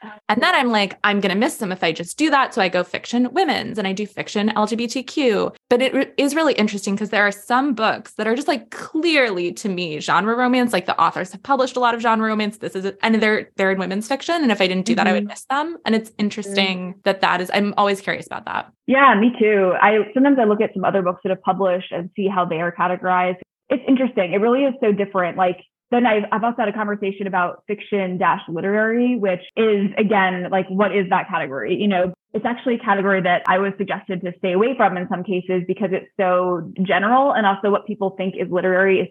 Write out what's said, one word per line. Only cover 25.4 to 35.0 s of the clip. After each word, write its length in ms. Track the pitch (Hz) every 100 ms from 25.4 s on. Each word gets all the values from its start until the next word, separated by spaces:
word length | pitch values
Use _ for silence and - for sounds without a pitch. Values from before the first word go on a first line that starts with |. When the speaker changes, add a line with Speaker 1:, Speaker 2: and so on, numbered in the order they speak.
| 185 180 - _ _
Speaker 1:
then 160 | 240 240
I've, 180 | 220 208
I've 120 | 220
also 120 | 233 240
had 100 | 240
a 40 |
conversation 540 | 240 208 208 202 196 196
about 360 | 180 175 - -
fiction 520 | 208 - 202 190 180
dash 220 | 175 185 -
literary, 680 | 165 185 208 220 233 247 247
which 240 | 196 180 - -
is, 340 | 220 208 196 -
again, 500 | 208 208 190 180 180
like, 160 | 190 185
what 260 | 190 202
is 140 | 196 180
that 180 | 185 180
category? 460 | 175 143 135 107
You 140 | - 208
know, 240 | 185 180 175 _
it's 100 | 220
actually 300 | 233 240 269
a 40 | 233
category 420 | 233 196 196 190
that 200 | 180 175 -
I 120 | 185
was 140 | 196 196
suggested 420 | 196 175 - 185
to 100 | 180 180
stay 140 | 190
away 220 | 180 233 247
from 200 | 202
in 120 | 180